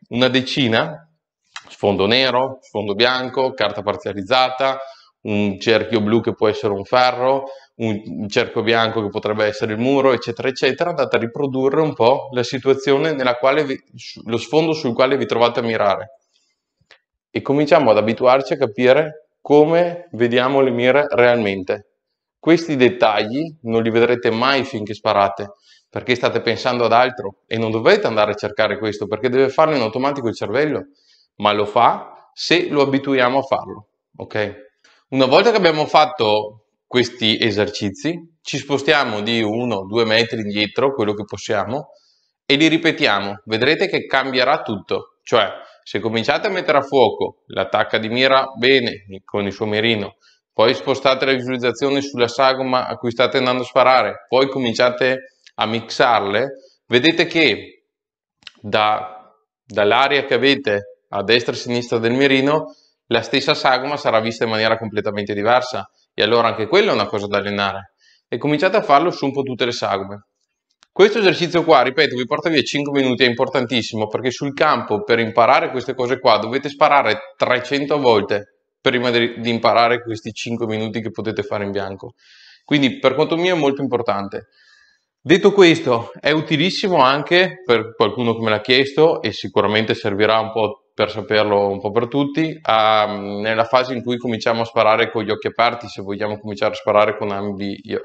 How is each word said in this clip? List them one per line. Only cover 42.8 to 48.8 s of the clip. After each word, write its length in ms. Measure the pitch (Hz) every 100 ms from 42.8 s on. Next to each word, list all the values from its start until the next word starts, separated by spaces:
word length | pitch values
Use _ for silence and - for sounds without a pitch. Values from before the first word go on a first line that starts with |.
| 165 - 135 101 101 101 -
Vedrete 420 | 110 131 160 190
che 180 | 147 -
cambierà 560 | 135 131 127 123 151
tutto, 560 | - 101 - 98 - _
cioè 240 | - 120 95 - - _
se 160 | - 110
cominciate 480 | 110 113 113 156 214
a 40 |
mettere 280 | 185 - 139
a 40 |
fuoco 600 | 131 139 113 - 90 - _
l'attacca 520 | - 95 104 110 113
di 100 | 110
mira 360 | 120 131 135 104 -
bene 480 | 123 135